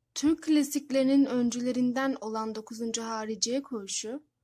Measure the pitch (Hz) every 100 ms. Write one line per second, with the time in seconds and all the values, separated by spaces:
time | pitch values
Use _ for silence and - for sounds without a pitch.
0 | _ - 285 320 - 302 277 285 - 262
1 | 262 277 277 247 240 240 247 247 247 247
2 | 320 220 214 220 220 214 220 226 233 233
3 | 226 220 214 214 226 262 277 233 196 -
4 | 214 277 _ _